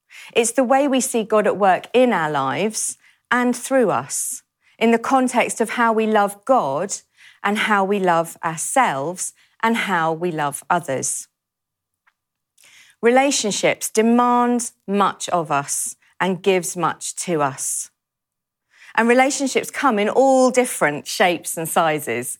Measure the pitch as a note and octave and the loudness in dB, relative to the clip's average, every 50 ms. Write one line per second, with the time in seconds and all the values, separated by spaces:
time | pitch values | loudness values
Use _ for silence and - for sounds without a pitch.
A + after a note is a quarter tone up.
0 | _ _ - - - - - A#3 A#3 A#3 - C#4 B3+ A3+ C4+ C4+ D4 C4+ C4+ B3+ | _ _ -20 -20 -20 -2 0 0 0 2 0 0 2 4 2 2 2 2 2 0
1 | B3 - - A3+ G#3 - G#3+ G#3+ G3+ F#3+ - F#3 G#3 F#3+ F3 - - - - B3 | 0 0 -2 -4 0 2 2 2 2 2 0 2 4 4 2 2 0 0 2 4
2 | B3+ B3 G3+ E3+ D#3 D3+ D3+ C#3 C3+ C3 C3 D#3 G3 A3 G#3+ - - - - - | 4 4 4 2 0 0 0 -2 -2 -2 -2 -2 -2 -4 -4 -6 -8 -8 -10 -12
3 | _ _ _ _ _ _ A#3+ B3 B3 B3 A#3+ - - - C4+ C4 A3+ E3+ C#3 A#2 | _ _ _ _ _ _ 0 0 2 0 -2 -4 -4 0 2 2 2 2 0 -2
4 | C#3 - - - - - - - - _ _ _ _ _ _ - A3+ A#3 A#3 A#3 | -4 -6 -8 -8 -6 -8 -10 -12 -16 _ _ _ _ _ _ -2 0 2 2 0
5 | A#3 - C4+ C4 B3+ B3 A#3+ A3+ - G#3 - - A3 G#3+ - B3 A#3 A3+ G#3+ A3 | 0 0 2 2 2 2 0 0 -2 -2 -2 -4 -4 -4 -2 0 0 2 2 0
6 | A3 G#3+ G#3+ G#3 G3+ G3 - - _ - C4 A3+ D#3+ C#3 C3+ D#3 G3 G3+ - - | 0 2 2 2 2 0 -2 -6 _ 2 2 2 2 0 -2 -4 -4 -6 -8 -12
7 | - _ _ _ - - - _ - G3+ G#3 G#3+ F#3+ G#3+ G#3 G3 F#3+ F#3+ G#3 G3+ | -14 _ _ _ -20 -20 -14 _ -4 -2 -2 -2 0 0 2 2 2 0 0 0
8 | F#3 F3+ E3 E3 E3 E3 - - - E3 E3 D#3+ - - - C4+ A#3+ F#3 C#3+ C3+ | 2 2 2 2 0 -2 -8 -8 -8 -6 -6 -6 -8 -2 0 0 0 2 0 -2
9 | D3 E3+ F3+ - - - - _ _ _ _ _ - A3 A#3 A3+ - G3 F#3 E3 | -4 -6 -6 -8 -10 -12 -12 _ _ _ _ _ -2 -2 -2 -2 -2 -2 -2 0
10 | D#3+ E3 D#3+ D#3+ F3+ F3+ D#3 D#3 D3 C#3+ C#3+ - - - F3+ E3+ E3 C#3 C3 C3 | 0 0 -2 -2 -4 -4 -4 -2 -4 -4 -6 -6 -2 -2 -2 0 0 -4 -4 -4
11 | C#3+ - - - - - _ _ _ _ _ _ _ _ _ _ _ _ _ _ | -4 -6 -6 -8 -10 -14 _ _ _ _ _ _ _ _ _ _ _ _ _ _
12 | _ _ _ _ _ _ _ _ _ _ _ _ _ - _ - - _ _ _ | _ _ _ _ _ _ _ _ _ _ _ _ _ -20 _ -20 -20 _ _ _
13 | A3 A#3 B3 C4 C#4 C#4+ - - - G3+ - - F3 D3+ - - - - - G#3+ | 2 4 4 4 4 2 0 0 -2 -2 -2 0 0 0 0 -2 -6 -2 0 2
14 | A3 A#3 A#3+ A#3+ B3 A#3+ A#3+ A#3+ A#3+ A#3+ B3 A#3 A#3+ - - _ _ G3 G3 G3+ | 4 4 4 4 4 4 2 2 2 2 0 -2 -4 -6 -12 _ _ -2 0 0
15 | F#3+ - - - - - - E3+ D#3 D#3 D3 C#3 C#3 - - - - - - - | 2 0 -2 -4 -6 -4 -2 -2 -2 -2 -2 -2 -2 -4 -6 -6 -6 -8 -10 -14
16 | _ _ _ - F3 F#3+ F#3 F3 - G3 F#3 F#3 E3 - - F3+ E3 C3+ - - | _ _ _ -4 -2 -2 -2 0 0 2 2 2 0 -4 -4 -2 -2 -4 -4 -6
17 | - - - - - F3+ E3+ D3 C#3+ C3+ C3+ - - - - - - - _ _ | -10 -12 -10 -8 -6 -4 -2 0 -2 -2 -4 -6 -8 -6 -6 -8 -10 -12 _ _
18 | _ _ _ _ _ _ _ _ _ _ _ _ _ _ _ _ - - - A3 | _ _ _ _ _ _ _ _ _ _ _ _ _ _ _ _ -20 -4 -2 0
19 | A3+ A#3 A#3+ C4 C4 D4 C#4+ - C#4 B3+ - - - - - - C#4+ B3+ G#3+ G3+ | 2 4 4 4 4 2 0 -2 -4 -2 -2 -4 -4 -4 -6 -2 0 0 2 2
20 | G#3 G#3+ - - C4+ C4+ C4 C4 B3+ B3 B3+ B3 B3 B3 - - E3 D3 D3 C#3 | 0 2 2 4 4 4 6 4 4 4 4 2 0 0 -2 0 0 0 0 -4
21 | - - - - G3 F3+ E3+ - - - - E3+ D#3+ D#3+ - F#3 E3 D#3+ D3+ D3 | -6 -6 0 2 2 2 2 -2 -6 -8 -8 -6 -8 -2 0 0 2 2 0 -2
22 | C#3+ B2+ A2+ A#2+ B2+ - - | -4 -4 -4 -4 -6 -8 -12